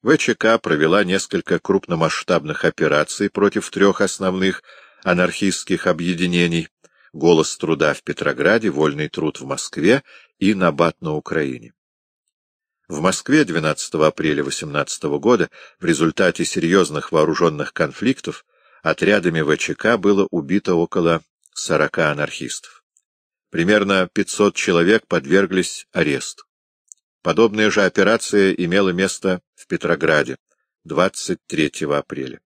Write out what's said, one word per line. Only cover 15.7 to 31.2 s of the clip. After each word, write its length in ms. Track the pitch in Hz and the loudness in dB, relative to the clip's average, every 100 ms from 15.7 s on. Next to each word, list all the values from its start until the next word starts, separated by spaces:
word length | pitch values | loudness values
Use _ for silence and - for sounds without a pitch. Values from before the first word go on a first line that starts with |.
| _ | _
в 60 | 85 | -2
результате 600 | 73 82 - 92 - 85 | 0 0 2 -2 0 -4
серьёзных 680 | - 82 95 82 76 - | -2 2 2 2 -2 -2
вооружённых 640 | 80 78 76 82 76 71 | 0 2 2 0 0 -8
конфликтов 720 | - 78 67 110 135 - - _ _ _ _ | -4 -4 -2 -4 -4 -8 -12 _ _ _ _
отрядами 580 | 80 80 98 104 87 80 | -4 0 2 2 2 0
В 160 | 76 78 | 0 -2
Ч 160 | - | -2
К 240 | 90 107 113 | -2 0 2
было 300 | 101 98 95 | 2 2 2
убито 460 | 87 71 98 - 87 | -2 -2 -2 0 0
около 480 | 85 98 85 82 _ _ _ | 0 0 0 0 _ _ _
сорока 580 | - - 78 73 - 78 | -14 -2 0 0 0 -2
анархистов. 720 | 73 73 - 64 - - - _ _ _ _ _ _ _ | -2 -6 -6 -10 -10 -14 -20 _ _ _ _ _ _ _
Примерно 600 | 80 85 107 98 95 90 | -2 2 2 4 0 0
пятьсот 420 | - 98 - 104 - | -2 -4 2 2 2
человек 520 | - 85 87 110 _ | 0 2 4 2 _
подверглись 800 | 85 67 92 98 92 87 - - | -4 2 2 2 -2 -4 -8 -8
аресту. 500 | 90 76 69 - - - _ _ _ _ - _ _ | -2 -2 -2 -6 -14 -20 _ _ _ _ -20 _ _
Подобная 500 | 90 78 113 107 107 | -4 2 2 4 2
же 120 | 104 | 4
операция 680 | 95 - 98 113 - 104 95 | 2 4 2 2 2 2 2
имела 380 | - 87 95 98 | 2 0 2 2
место 520 | 90 95 - 95 92 _ _ | 0 -2 -2 -4 -4 _ _
в 100 | - | -8
Петрограде 720 | 87 - 80 80 76 65 65 _ _ _ _ | -6 -2 0 2 2 0 -8 _ _ _ _
двадцать 560 | 82 85 95 - | -6 0 0 -2